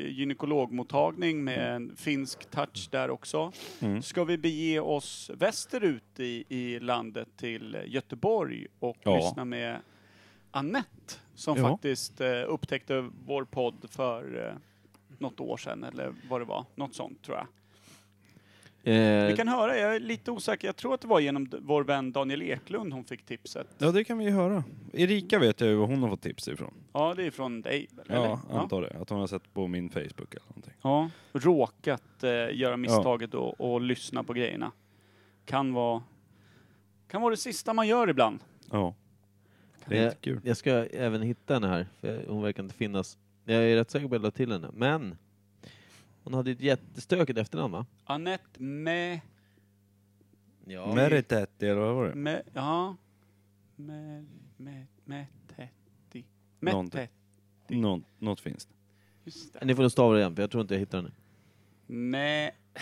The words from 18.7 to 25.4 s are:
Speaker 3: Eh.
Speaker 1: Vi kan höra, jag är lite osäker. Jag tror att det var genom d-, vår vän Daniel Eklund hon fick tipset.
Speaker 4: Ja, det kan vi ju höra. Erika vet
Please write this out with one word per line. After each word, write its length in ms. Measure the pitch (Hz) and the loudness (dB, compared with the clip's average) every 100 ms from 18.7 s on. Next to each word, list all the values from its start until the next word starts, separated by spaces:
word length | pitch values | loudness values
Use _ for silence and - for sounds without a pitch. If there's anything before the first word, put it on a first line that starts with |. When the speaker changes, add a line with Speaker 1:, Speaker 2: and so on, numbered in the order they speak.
| _ - | _ 4
Speaker 3:
Eh. 400 | 110 110 104 104 | 6 8 6 6
Speaker 1:
Vi 80 | 214 | 4
kan 120 | 226 | 2
höra, 280 | 247 220 254 | 2 2 2
jag 180 | 208 220 | 2 0
är 40 | |
lite 300 | 226 226 - | -2 -6 -4
osäker. 380 | 233 - 208 196 | -4 -2 -2 -4
Jag 80 | - | -4
tror 180 | - | -4
att 60 | 170 | -4
det 60 | 226 | 4
var 120 | 190 | 4
genom 280 | 143 139 131 | 6 0 -2
d-, 80 | - | -6
vår 240 | 139 147 | 2 2
vän 280 | 139 139 131 | 4 0 0
Daniel 300 | 131 135 139 | -2 0 -2
Eklund 500 | 175 120 - 208 202 | -2 -4 -4 -6 -6
hon 120 | 131 | -8
fick 200 | 117 123 - | -10 -14 -10
tipset. 400 | 120 - - 135 - | -12 -10 -10 -10 0
Speaker 4:
Ja, 120 | 147 | 2
det 120 | 185 | 2
kan 140 | 220 226 | 0 -2
vi 60 | |
ju 60 | 208 | 2
höra. 340 | 196 180 202 131 - - | 2 2 0 -2 -10 -10
Erika 460 | - 180 208 175 | 2 4 2 4
vet 220 | 208 | 6